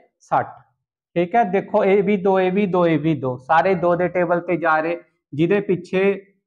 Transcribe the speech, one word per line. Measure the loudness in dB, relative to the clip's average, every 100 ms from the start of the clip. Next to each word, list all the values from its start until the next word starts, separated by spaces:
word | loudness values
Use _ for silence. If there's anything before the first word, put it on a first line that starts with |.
| _ _
ਸੱਠ। | -4 -2 -2 -10 _ _ _ _ _ -4
ਠੀਕ | 0 0
ਹੈ, |
ਦੇਖੋ, | 0 0 0 0
ਇਹ | 2 2
ਵੀ | 2 0
ਦੋ, | 2 2
ਇਹ | 2
ਵੀ | 0 0
ਦੋ, | 2 2
ਇਹ | 2
ਵੀ | 0 -2
ਦੋ, | -4 -6
ਸਾਰੇ | 0 2 2 0
ਦੋ | 0 0
ਦੇ | 0
ਟੇਬਲ | -2 0 -2
ਤੇ | -2 -2
ਜਾ | 0 0
ਰਹੇ, | -2 -6 -10 _ _
ਜਿਹਦੇ | -2 0 0
ਪਿੱਛੇ | -2 -4 -2 -2 0 -2 -8 _